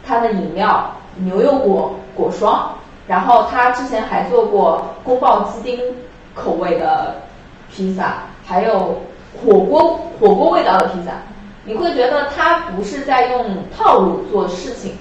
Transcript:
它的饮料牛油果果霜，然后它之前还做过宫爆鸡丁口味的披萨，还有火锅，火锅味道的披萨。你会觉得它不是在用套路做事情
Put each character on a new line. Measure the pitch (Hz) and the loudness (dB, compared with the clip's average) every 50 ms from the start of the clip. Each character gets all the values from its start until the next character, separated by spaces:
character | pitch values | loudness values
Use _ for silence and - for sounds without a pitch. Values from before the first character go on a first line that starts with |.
| - | -4
它 | 262 254 233 | 0 0 0
的 | 233 220 | 2 2
饮 | 202 185 - 156 165 | 0 -2 -4 -4 -4
料 | 185 214 - - - - - - - - - - | -2 0 2 2 0 0 -4 -10 -14 -18 -18 -8
牛 | 180 185 185 185 214 | -6 -4 -2 2 4
油 | 247 285 277 262 | 4 4 4 4
果 | 220 202 190 175 - - - - - - - | 2 2 2 2 0 -4 -6 -10 -14 -12 -4
果 | - 165 175 | -2 -2 -2
霜， | 180 - 208 208 - - - - - - - - - - - | -2 0 2 2 2 2 -2 -6 -10 -12 -16 -20 -20 -20 -6
然 | - - - | -2 0 0
后 | - - - - - - | 4 6 4 4 4 2
它 | - 247 247 247 | 0 2 2 2
之 | - - 269 | 2 0 -4
前 | - 233 220 | -4 -4 -4
还 | 214 - 202 196 - | -4 -2 -2 -4 -2
做 | - 240 233 214 | 2 2 2 4
过 | 202 - 190 - - - - - - - - - | 4 2 4 4 2 2 0 -4 -8 -12 -10 -2
宫 | 254 254 254 | 0 0 4
爆 | 277 254 220 202 202 | 4 4 4 4 0
鸡 | - - 233 | -4 -8 -8
丁 | 240 247 247 247 247 247 247 - - - - - - - - | -6 -6 -6 -4 -6 -6 -8 -8 -16 -18 -20 -20 -20 -20 -16
口 | - - - - | -8 -6 -4 -4
味 | 180 180 180 170 - | -2 -2 -2 -2 -2
的 | - 160 156 - - - - - - - - - - - - - - - | 0 0 0 0 -2 -6 -8 -12 -16 -18 -20 -20 -20 -20 -20 -20 -20 -20
披 | - 196 190 190 185 | -8 -6 -4 -4 -2
萨， | 185 - - - - - - - - - | -4 -4 -4 -6 -8 -12 -14 -18 -20 -12
还 | - - 185 | -2 -2 0
有 | 214 233 208 185 - - - - - - - - - - - | 2 2 0 0 0 -2 -4 -6 -8 -14 -18 -20 -20 -20 -16
火 | - 233 220 196 185 | -2 4 6 6 6
锅， | 180 - 285 311 - 330 - - - - - - | 6 4 4 4 4 4 2 -2 -8 -12 -2 2
火 | 453 - 196 | 4 4 6
锅 | - 294 330 | 6 4 4
味 | 349 - - | 4 4 2
道 | - - - | 2 2 2
的 | - 190 | 0 0
披 | 185 175 175 | -4 -6 -8
萨。 | 165 - - - - - - - - - - - | -8 -10 -10 -14 -16 -18 -20 -20 -20 -20 -18 -10
你 | 202 220 | -8 -6
会 | - 349 339 285 | -2 -2 -2 0
觉 | 254 247 254 | 2 2 2
得 | 294 285 277 - | 2 0 -2 -2
它 | - 349 359 370 - 320 - - | -4 0 2 2 2 2 0 -6
不 | 190 185 | -6 -6
是 | - - 277 277 | -6 -6 -8 -6
在 | 269 277 262 254 247 247 | -2 0 2 2 2 0
用 | 254 247 226 208 190 180 - - - | 0 -2 -2 -4 -6 -6 -8 -10 -6
套 | - - - - 196 | 0 2 4 4 4
路 | 190 180 180 - - - | 4 2 0 -4 -6 -2
做 | 214 196 175 - | -2 -2 -2 -2
事 | 180 180 - 262 - | -6 -8 -8 -10 -10
情 | - 202 - - - | -10 -12 -12 -12 -12